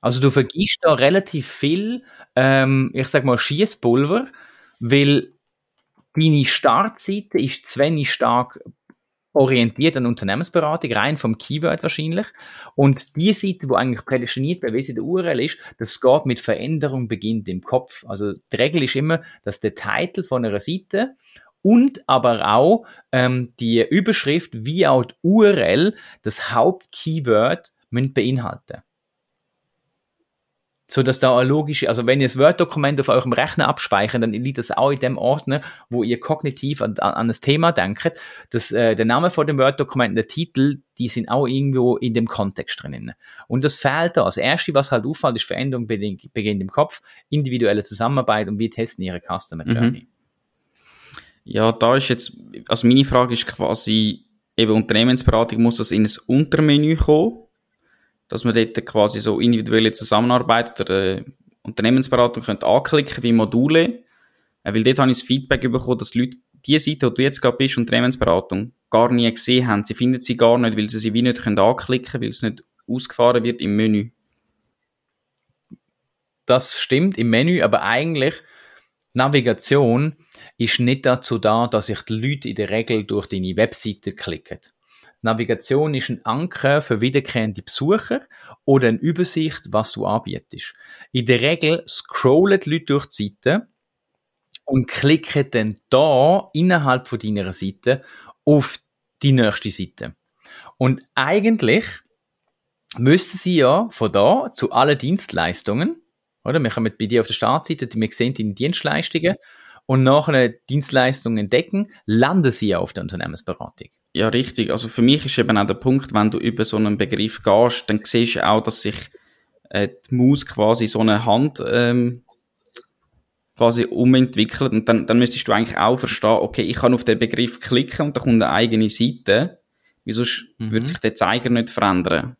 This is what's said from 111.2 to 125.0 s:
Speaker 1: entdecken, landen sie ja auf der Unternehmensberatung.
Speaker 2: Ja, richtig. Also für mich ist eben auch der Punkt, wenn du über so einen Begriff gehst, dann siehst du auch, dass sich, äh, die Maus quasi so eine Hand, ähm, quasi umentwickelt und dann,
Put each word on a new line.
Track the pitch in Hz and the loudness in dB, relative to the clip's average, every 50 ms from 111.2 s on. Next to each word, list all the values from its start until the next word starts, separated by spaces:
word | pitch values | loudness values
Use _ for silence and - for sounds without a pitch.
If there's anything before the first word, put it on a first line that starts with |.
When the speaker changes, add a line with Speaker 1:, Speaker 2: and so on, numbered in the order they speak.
| - 117 113 | -4 -4 -2
Speaker 1:
entdecken, | 107 104 98 - 131 175 - - 196 208 - - _ _ | -2 -2 0 0 0 0 0 -4 -4 -4 -6 -10 _ _
landen | - 110 113 123 143 180 190 160 131 | 0 2 4 4 4 4 2 2 2
sie | 113 - 113 101 | 0 0 -2 -2
ja | 92 85 | 0 -2
auf | 90 87 | -2 -6
der | - 95 92 | -8 -10 -10
Unternehmensberatung. | 90 95 87 82 80 78 - - - 87 - - - _ _ - - _ _ _ _ _ | -10 -8 -8 -8 -8 -10 -12 -10 -12 -10 -10 -12 -18 _ _ -20 -20 _ _ _ _ _
Speaker 2:
Ja, | - 104 113 | -2 -2 0
richtig. | 117 120 131 - - - 113 - | 0 0 -2 -2 -4 -4 -2 -2
Also | - 110 123 113 | -2 -4 -4 -6
für | - - | -2 2
mich | 117 123 139 151 - | 4 4 4 2 0
ist | 139 - - | -4 -2 -2
eben | 113 110 110 | 0 2 2
auch | 104 101 | 0 0
der | 107 | 0
Punkt, | 120 - - 131 131 135 135 - | -4 -4 0 0 0 0 -2 -2
wenn | 113 107 104 107 | 0 0 2 2
du | 104 | 0
über | - - 117 110 113 110 | 0 -4 -4 -2 -2 -4
so | - - | -2 0
einen | 107 107 104 104 98 | 0 0 0 0 -2
Begriff | 104 - 110 95 104 110 - - | -2 -2 -2 -2 -2 -4 -4 -4
gehst, | - 110 98 107 120 120 - - - - | 2 4 4 6 4 4 2 -4 -4 -4
dann | 107 107 - | -4 -2 -2
siehst | - - 117 117 117 117 | 0 0 0 0 0 -2
du | - - | -2 0
auch, | 87 107 110 | 2 2 2
dass | 110 113 110 - | 0 -2 -6 -4
sich, | - 104 104 - - - _ - _ _ _ _ _ _ _ _ _ _ | -6 -6 -8 -8 -14 -16 _ -20 _ _ _ _ _ _ _ _ _ _
äh, | - 101 101 98 - - _ - | -2 -2 -2 -2 -4 -14 _ -4
die | 131 | 0
Maus | 123 123 131 143 143 - | 2 4 4 4 2 0
quasi | - - - 107 107 117 117 117 | -8 -2 2 4 4 4 2 2
so | 107 - 107 | -2 0 2
eine | 110 110 104 104 117 | 2 2 2 2 2
Hand, | 117 104 117 139 151 147 - - | 2 2 2 2 0 -2 -6 -4
ähm, | 113 117 120 120 120 120 123 120 120 120 120 _ _ _ _ _ _ _ _ _ _ _ - - _ _ _ _ _ _ _ _ _ _ _ _ _ _ | 0 0 2 2 2 2 0 0 -2 -4 -8 _ _ _ _ _ _ _ _ _ _ _ -20 -20 _ _ _ _ _ _ _ _ _ _ _ _ _ _
quasi | - 117 117 117 120 117 | 2 2 2 4 2 -2
umentwickelt | - - 82 123 127 131 131 127 127 - 104 107 110 - - 139 131 | -2 0 2 4 6 6 6 4 2 2 0 0 0 0 -4 -2 0
und | 107 110 107 | 0 0 2
dann, | - 117 110 | 2 2 2